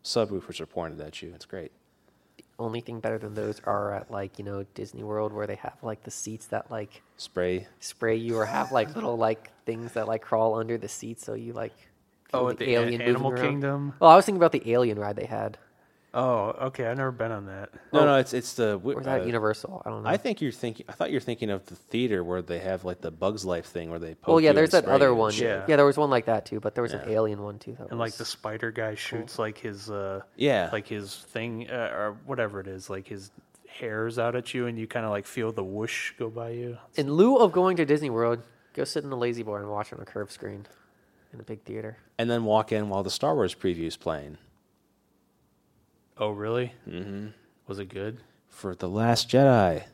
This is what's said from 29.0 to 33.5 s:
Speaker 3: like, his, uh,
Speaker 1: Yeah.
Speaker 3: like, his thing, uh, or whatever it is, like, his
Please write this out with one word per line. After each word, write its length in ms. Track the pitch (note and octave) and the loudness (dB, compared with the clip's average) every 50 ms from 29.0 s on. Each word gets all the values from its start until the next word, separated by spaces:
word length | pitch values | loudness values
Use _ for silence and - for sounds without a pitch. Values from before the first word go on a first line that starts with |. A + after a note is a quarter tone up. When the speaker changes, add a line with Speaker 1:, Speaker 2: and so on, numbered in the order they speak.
| - - - A2+ A2+ A#2+ - | -8 -8 -6 -8 -8 -8 -6
Speaker 3:
like, 200 | - A2 G#2+ G#2+ | -4 -4 -4 -4
his, 320 | - - A2+ G2+ G2 G#2 A2 | -8 -10 -10 -10 -10 -10 -8
uh, 300 | G#2 G2+ G2 G2 G2 G2 - _ _ | -6 -6 -6 -6 -6 -8 -10 _ _
Speaker 1:
Yeah. 320 | - B2+ C#3+ C3 G2+ F2 E2 | 0 2 4 4 2 2 0
Speaker 3:
like, 160 | A2+ G#2+ G2 | -4 -6 -6
his 280 | - A2+ G#2 G2+ G2 - | -6 -8 -8 -8 -10 -14
thing, 520 | - - - - A#2 A2+ A#2+ A2+ A2+ A#2 - | -16 -18 -10 -8 -8 -6 -6 -8 -10 -10 -8
uh, 220 | B2+ B2 A#2 F#2+ A#1+ | -6 -6 -6 -4 -4
or 240 | E2+ G#2 G#2+ G#2 A#2+ C3+ | -4 -4 -6 -6 -8 -10
whatever 360 | C3 C#3 B2 A2+ G2+ G2+ G2 | -8 -4 -4 -4 -4 -4 -8
it 60 | F#2+ | -10
is, 220 | G2 F#2+ F#2+ F#2 - | -10 -12 -12 -10 -10
like, 180 | G2 F#2+ F#2+ - | -10 -10 -10 -12
his 220 | A2 G2 F#2+ G2+ _ - _ _ | -14 -14 -14 -18 _ -20 _ _